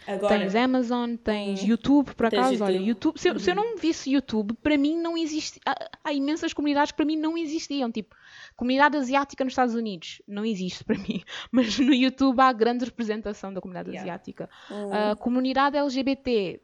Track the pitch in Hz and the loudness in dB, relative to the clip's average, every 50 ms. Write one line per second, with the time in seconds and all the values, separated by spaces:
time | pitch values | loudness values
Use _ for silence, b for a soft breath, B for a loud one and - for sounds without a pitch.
0 | - - 202 190 202 202 214 208 190 190 185 226 254 254 254 254 247 226 247 240 | -10 -8 -4 -2 2 2 2 2 2 2 2 2 2 4 2 2 0 0 0 -2
1 | 240 233 233 226 - 214 214 208 202 202 196 190 196 202 233 - - 254 277 294 | -2 -2 -4 -4 -4 -4 -2 -2 -2 -4 -4 0 2 2 2 2 4 4 4 4
2 | 262 - - - 240 226 214 208 254 262 254 208 208 196 185 185 190 220 233 - | 4 2 0 0 0 2 4 4 4 4 2 2 2 2 2 2 0 0 -2 0
3 | - 320 320 - - 359 247 - 190 359 359 403 440 466 453 370 - 320 320 - | 0 -2 -2 0 0 0 0 2 0 0 0 2 0 -2 -2 -2 -2 -2 -2 -2
4 | - 262 269 285 254 - 226 220 208 202 226 - - 302 302 285 277 294 320 339 | -2 0 0 0 0 0 -2 -2 -2 -2 -4 -2 0 2 2 4 2 2 0 0
5 | 330 339 339 330 330 302 302 311 - - - - - 254 277 - - - - - | -2 -2 -2 -2 -4 -4 -4 -6 -6 -8 -10 -8 -6 -6 -4 -4 -8 -12 -14 -10
6 | - 311 294 277 269 285 311 320 320 320 - - 285 294 285 285 294 - - - | -6 -4 -2 0 0 0 0 -2 -2 -4 -4 -2 0 2 2 2 2 2 0 0
7 | 311 294 320 311 302 311 330 339 339 285 302 330 - - 277 277 254 233 - 220 | 0 0 0 0 0 -2 -2 -2 -4 -4 -4 -6 -6 -4 -4 -2 -2 -2 -4 -6
8 | - - B B B B B B B B B - 240 247 262 269 285 294 262 302 | -8 -10 B B B B B B B B B -6 -2 0 4 6 6 4 4 2
9 | 262 240 269 277 277 277 - - 269 254 254 262 254 240 220 233 226 214 190 165 | 0 0 0 0 0 0 -2 -4 -4 -2 0 2 2 2 0 -2 -4 -4 -6 -8
10 | - - - - - - 202 202 214 226 220 180 185 180 - - - - - - | -10 -14 -16 -18 -16 -10 -6 -4 -2 -2 -2 -2 -4 -4 -6 -6 -4 -4 -4 -2
11 | 196 - 226 185 - - - - - - - 254 247 220 196 247 269 247 285 247 | -2 -4 -6 -6 -8 -10 -12 -14 -8 0 2 2 2 4 2 2 4 4 6 6
12 | 262 262 262 - 269 269 247 240 262 262 254 214 220 233 240 247 254 240 - - | 4 2 2 2 2 4 6 6 6 4 4 2 0 -2 0 0 -4 -6 -6 -4
13 | 233 208 208 226 214 202 208 - - 196 196 180 - 190 180 170 175 180 185 185 | -4 -4 -4 -4 -6 -8 -8 -8 -10 -10 -10 -10 -10 -10 -10 -10 -10 -10 -10 -10
14 | 196 185 170 202 - 202 196 - - B B B B B 202 208 208 202 196 214 | -10 -10 -10 -10 -12 -14 -14 -12 -14 B B B B B -10 -10 -6 -4 -2 0
15 | 214 254 226 - - 240 247 254 254 262 262 269 277 285 269 294 285 285 247 269 | 0 0 -2 -2 -2 -2 0 0 0 0 2 2 2 2 2 0 0 0 0 0
16 | 254 262 277 269 - 254 240 214 190 165 156 - | 0 0 -2 -2 -2 0 0 0 0 -2 -6 -10